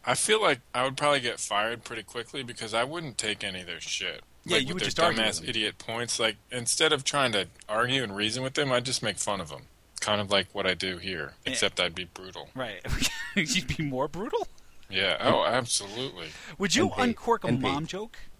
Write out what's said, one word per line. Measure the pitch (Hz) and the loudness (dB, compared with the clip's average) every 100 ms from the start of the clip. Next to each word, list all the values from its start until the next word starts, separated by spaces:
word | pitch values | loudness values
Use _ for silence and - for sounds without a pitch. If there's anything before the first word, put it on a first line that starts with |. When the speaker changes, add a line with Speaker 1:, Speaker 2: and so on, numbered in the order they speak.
Speaker 1:
I | - | 0
feel | 113 - 214 | 2 4 6
like | 185 131 - | 6 2 0
I | 123 | -2
would | 131 131 | 0 2
probably | 147 143 | 4 4
get | 120 101 | 2 -4
fired | - 104 110 117 | 0 0 0 -2
pretty | - 113 | -8 -10
quickly | 101 120 110 139 | -8 -8 -8 -8
because | 123 110 113 | -8 -8 -2
I | 113 | 0
wouldn't | 131 170 156 - | 0 -2 -6 -4
take | 107 101 | -2 -2
any | 101 92 | -4 -6
of | 87 | -8
their | 80 | -8
shit. | - - 92 - - - | -4 -4 -4 -6 -12 -12
Speaker 2:
Yeah, | 165 - | 0 0
Speaker 1:
Like, | |
Speaker 2:
you | 127 | 2
Speaker 1:
with | 180 | -2
Speaker 2:
would | |
Speaker 1:
their | - | 0
Speaker 2:
just | 165 | 2
argue | 165 113 | 2 4
Speaker 1:
dumbass | 107 | 2
Speaker 2:
with | 98 | 0
them. | - | -2
Speaker 1:
idiot | 113 104 - | 0 0 -4
points. | - 113 117 - | -6 -4 -2 2
Like, | 110 104 - | 2 0 -6
instead | 123 117 - 160 | -4 0 4 4
of | 143 | 4
trying | - 143 127 | 2 4 4
to | 104 87 - - | 2 -2 -6 -2
argue | 110 123 135 | 2 4 2
and | 113 98 | 0 0
reason | 107 123 | 0 0
with | 131 | -2
them, | 151 139 | 0 2
I'd | 123 123 | 2 2
just | - | -2
make | 110 95 | -2 -2
fun | 110 98 | -2 -2
of | 78 | -4
them. | 69 - - - - | -10 -16 -20 -16 -4
Kind | - 104 | 2 2
of | 98 | 4
like | 98 92 | 2 2
what | 101 92 | 0 0
I | |
do | 87 95 87 | 2 -2 -4
here, | 92 85 69 - | -6 -6 -6 -6
Speaker 2:
Yeah. | - | -4
Speaker 1:
except | 87 101 - | 0 0 2
I'd | 87 | -2
be | 85 | -2
brutal. | 87 - 92 87 - | -10 -12 -14 -12 -12
Speaker 2:
Right. | 131 117 95 - - - | -8 -6 -6 -4 0 0
<laughs> | - - 202 | -2 -4 -2
You'd | 156 185 - 156 | 0 0 -2 -4
be | |
more | 147 127 - | -2 -2 -2
brutal? | 170 254 440 - - - - - | -4 -4 -2 -4 -10 -20 -20 -6
Speaker 1:
Yeah. | - 95 78 | 0 0 2
Oh, | 131 120 | 4 4
absolutely. | 85 123 120 - 98 113 131 - 160 - - 165 | 4 2 0 -2 -4 -6 -6 -8 -12 -12 -12 -2
Speaker 2:
Would | 196 | 2
you | - | 4
Speaker 3:
And | 320 | 4
paid. | - | 2
Speaker 2:
uncork | 247 214 233 226 | 0 2 2 2
a | - | 2
Speaker 3:
And | - | 2
paid. | 127 | 2
Speaker 2:
mom | 143 160 | 0 -4
joke | 185 226 - - | -8 -10 -12 -14